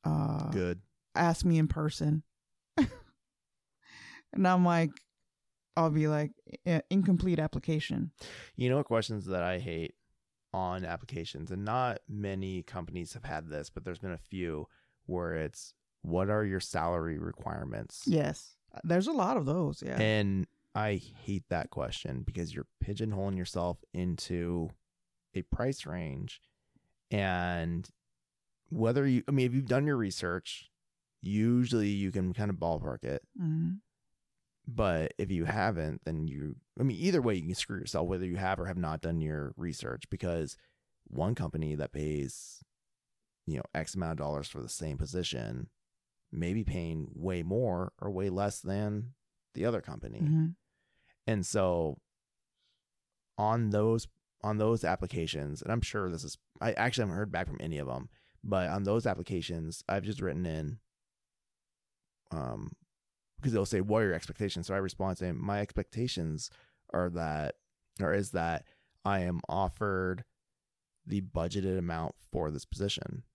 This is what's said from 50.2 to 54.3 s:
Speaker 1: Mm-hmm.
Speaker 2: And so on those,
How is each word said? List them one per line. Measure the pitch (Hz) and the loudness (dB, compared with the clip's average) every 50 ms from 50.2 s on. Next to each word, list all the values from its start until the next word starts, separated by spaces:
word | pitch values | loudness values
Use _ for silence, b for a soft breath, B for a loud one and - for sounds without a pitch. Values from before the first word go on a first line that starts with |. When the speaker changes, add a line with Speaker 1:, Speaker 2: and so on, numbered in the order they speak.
Speaker 1:
Mm-hmm. | - 147 160 160 160 165 175 _ _ _ _ _ _ _ _ _ _ _ _ _ _ | 2 4 4 4 4 2 0 _ _ _ _ _ _ _ _ _ _ _ _ _ _
Speaker 2:
And | - 113 104 90 | 0 0 0 0
so | - - 110 95 92 87 85 82 78 69 - _ _ _ _ _ _ _ _ _ _ _ _ _ _ _ _ _ _ _ _ _ _ _ _ _ _ _ - | 0 2 4 4 4 4 4 2 0 -2 -6 _ _ _ _ _ _ _ _ _ _ _ _ _ _ _ _ _ _ _ _ _ _ _ _ _ _ _ 0
on | 104 107 113 117 117 107 | 2 2 4 4 4 4
those, | 101 104 107 113 113 113 - - _ _ _ _ | 4 4 6 6 4 2 0 -4 _ _ _ _